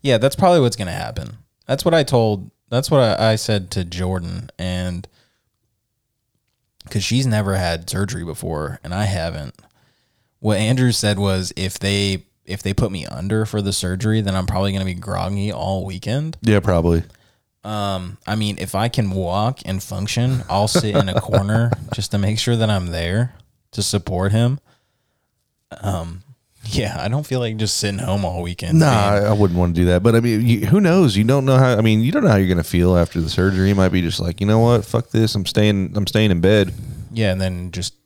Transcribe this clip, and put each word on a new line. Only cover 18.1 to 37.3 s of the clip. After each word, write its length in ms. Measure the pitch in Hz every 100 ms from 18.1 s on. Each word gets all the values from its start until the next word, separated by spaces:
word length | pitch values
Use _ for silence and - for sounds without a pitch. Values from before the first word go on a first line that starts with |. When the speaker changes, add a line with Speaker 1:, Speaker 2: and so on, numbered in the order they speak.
| 98 -
Speaker 1:
I 100 | 107
mean, 220 | 104 101
if 160 | 98
I 140 | 95 117
can 240 | - 104
walk 480 | 95 87 95 110 135 -
and 180 | 95
function, 600 | - 95 101 - 123 127 -
I'll 200 | 98 107
sit 260 | - 107 95
in 140 | 98
a 100 | 92
corner 520 | - 104 98 110 117 -
Speaker 2:
<laughs> 100 | -
Speaker 1:
just 180 | - 98
to 60 | 104
make 220 | 98 110
sure 160 | - 117
that 140 | 110
I'm 180 | 101 87
there 480 | 85 85 104 123 - _ _ _
to 120 | -
support 480 | 101 101 - 90 98
him. 280 | 107 120 143 _ _ _ _ _ _ _ _ _ _ _ -
Um, 420 | 98 90 82 85 - - _ _ 113
yeah, 320 | 101 104 -
I 100 | 104
don't 160 | 135 151
feel 140 | 131
like 160 | 117 110
just 200 | 107 -
sitting 220 | 104 101
home 240 | 127 98
all 180 | 90 87
weekend, 380 | 87 85 107 160
Speaker 2:
Nah, 60 | 156
Speaker 1:
man. 380 | 113 101 101
Speaker 2:
I, 40 | 104
I 60 |
wouldn't 260 | 104 98 87
wanna 140 | 87
do 120 | 85 90
that. 160 | 87
But 120 | 110 117
I 60 |
mean, 260 | 120 107 120
you, 180 | 113 101
who 120 | 190
knows? 380 | 185 185 156 98
You 80 | 110
don't 180 | 139 135
know 120 | 127
how, 200 | 127 110
I 40 |
mean, 180 | 113 107
you 140 | 120
don't 100 | 262
know 60 | 208
how 80 | 101
you're 100 | 92
gonna 160 | 87
feel 320 | 82 87 87 90
after 220 | 85 85
the 100 | 80
surgery. 380 | - 92 95 95
You 80 | 101
might 140 | 92
be 120 | 92
just 200 | 85 -
like, 180 | 87 85
"You 80 | 101
know 120 | 110
what? 260 | 117 120 -
Fuck 240 | 117 -
this. 260 | 113 110 104
I'm 100 | 90
staying, 480 | - 104 101 92 101
I'm 100 | 95
staying 240 | 107 107
in 80 | 87
bed." 340 | 92 107 92 - - - -
Speaker 1:
Yeah, 200 | 113 107